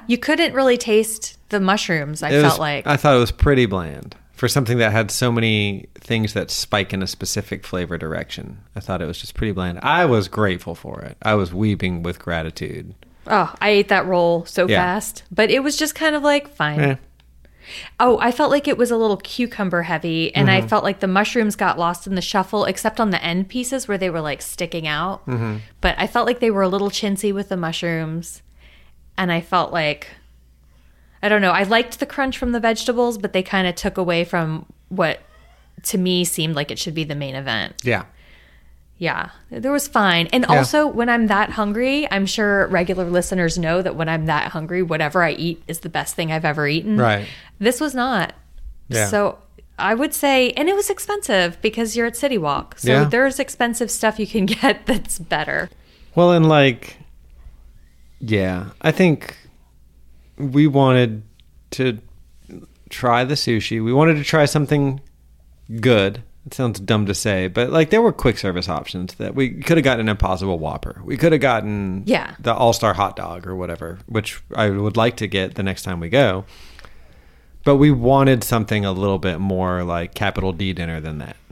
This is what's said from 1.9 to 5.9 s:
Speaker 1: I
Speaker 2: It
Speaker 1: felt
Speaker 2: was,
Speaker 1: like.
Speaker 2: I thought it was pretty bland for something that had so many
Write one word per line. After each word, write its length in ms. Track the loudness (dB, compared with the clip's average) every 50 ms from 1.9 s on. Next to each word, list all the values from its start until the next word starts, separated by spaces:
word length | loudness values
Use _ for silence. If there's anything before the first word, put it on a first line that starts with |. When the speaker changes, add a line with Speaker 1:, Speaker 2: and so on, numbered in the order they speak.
| -2 -2 -2 -4 -6 -4 -2
Speaker 1:
I 60 | 2
Speaker 2:
It 120 | 4 6
Speaker 1:
felt 120 | 6 6 4
Speaker 2:
was, 60 | 2
Speaker 1:
like. 280 | 0 -2 -2 -2 0 0
Speaker 2:
I 100 | 0 4
thought 180 | 4 6 6
it 40 | 6
was 120 | 4 2
pretty 340 | 0 2 2 4 4 4 4
bland 500 | 2 0 -2 -4 -6 -8 -12 -14 -16 -18 -20 -20 _ _
for 140 | -4 -2 0
something 300 | 2 0 0 2 2 2
that 140 | 2 4
had 200 | 4 2 0 0
so 200 | -2 -2 0 0
many 560 | 2 2 2 2 2 2 0 0 -4 -6 -10 -16